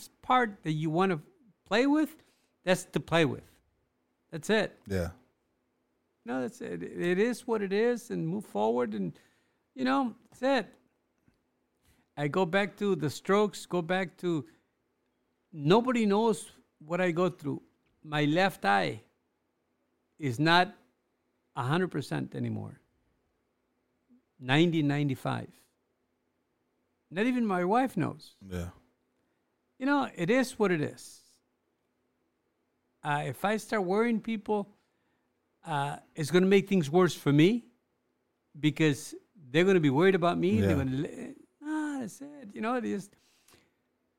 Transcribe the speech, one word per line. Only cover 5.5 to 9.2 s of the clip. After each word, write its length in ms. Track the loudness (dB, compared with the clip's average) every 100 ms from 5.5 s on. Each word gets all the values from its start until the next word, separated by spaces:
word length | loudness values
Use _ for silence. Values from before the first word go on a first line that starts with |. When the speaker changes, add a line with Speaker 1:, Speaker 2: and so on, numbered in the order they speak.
| _ _ _ _ _ _ _ -10
Speaker 1:
No, 140 | -6
that's 200 | -6 -8
it. 200 | -10 -10
It 360 | -10 -4 -2 0
is 260 | 0 -2 -4
what 160 | -4
it 120 | -2
is, 380 | 0 0 -2 -4
and 140 | -6 -4
move 180 | -6 -6
forward, 480 | -2 0 0 -2
and, 180 | -4 -6 -8